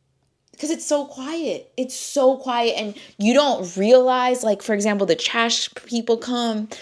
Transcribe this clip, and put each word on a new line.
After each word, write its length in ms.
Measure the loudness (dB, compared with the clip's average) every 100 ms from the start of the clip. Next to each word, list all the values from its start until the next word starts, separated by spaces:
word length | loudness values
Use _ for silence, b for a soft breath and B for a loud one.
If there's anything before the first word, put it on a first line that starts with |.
| _ _ _ _ _ -10
Cause 120 | -6
it's 140 | -6 -2
so 200 | -2 -2
quiet. 640 | -10 -10 -6 -4 -6 -8 -8
It's 180 | -6 -6
so 420 | -6 2 2 2
quiet, 380 | -2 -2 0 -2
and 200 | -6 -10 B B
you 160 | 2
don't 440 | 4 4 2 -4 -2
realize, 680 | 6 6 6 2 0 0
like, 200 | 0 -2
for 100 | 0
example, 320 | -2 0 0 2
the 100 | 0
trash 540 | 0 0 0 0 -4 -10 -8
people 320 | -6 -2 -2
come 520 | -2 -4 -2 -2 -6 -10